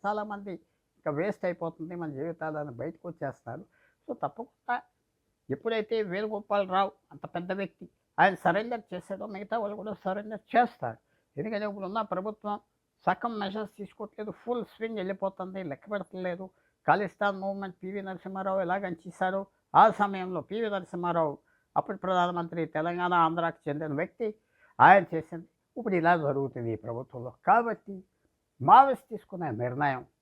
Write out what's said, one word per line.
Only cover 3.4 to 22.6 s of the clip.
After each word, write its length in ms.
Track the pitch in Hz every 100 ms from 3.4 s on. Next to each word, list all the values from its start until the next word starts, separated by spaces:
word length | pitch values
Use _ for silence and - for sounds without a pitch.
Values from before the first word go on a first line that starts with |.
| - 135 196 _ _ _ -
So 60 |
తప్పకుండా 640 | 262 143 - 247 _ - 240 - _ _ _ _ _ -
ఎప్పుడైతే 460 | 135 226 226 214 226
వేణుగోపాలరావు 920 | 202 185 214 208 - 202 190 185 196 - -
అంత 140 | 143 -
పెద్ద 260 | 180 180
వ్యక్తి 340 | 190 196 - 175 _ _ -
ఆయన 180 | 180 180
సరెండర్ 480 | 180 180 233 233 -
చేశాడో, 320 | 180 - 196 214
మిగతా 280 | 196 202 233
వాళ్ళు 200 | 202 208
కూడా 160 | 208
సరెండర్ 520 | 196 196 196 214 220 -
చేస్తారు. 500 | 233 247 - 123 110 _ _ _ -
ఎందుకంటే 300 | 208 214 208
ఇప్పుడున్న 360 | 202 185 220
ప్రభుత్వం 540 | 214 180 202 214 208 208 _ _ _ _ -
సగం 340 | 185 233 220
మెజర్స్ 320 | 196 208 208 -
తీసుకోవట్లేదు, 540 | 196 - 214 - 214
ఫుల్ 340 | - - 240 214
స్వింగ్ 340 | - 226 220
వెళ్ళిపోతుంది, 580 | 185 190 196 - 185 190
లెక్క 220 | 180 135 -
పెడతలేదు. 540 | 208 185 185 185 175 190 _ _ _ -
ఖాళిస్తాన్ 520 | 170 202 - 202 190
మూవ్‌మెంట్ 360 | 196 196 196 180
పివి 180 | 185 202
నరసింహారావు 580 | 196 185 196 190 190 190
ఎలాగని 380 | 175 190 196 170 190
చేశాడో, 320 | - 185 196 196 _ _
ఆ 100 | 151 214
సమయంలో 500 | - 202 190 185 180
పివి 280 | 139 208 226
నరసింహారావు 640 | 196 180 180 175 170 156 143 _ _ _ -
అప్పుడు 220 | - 196
ప్రధానమంత్రి, 640 | 185 185 175 175 170 175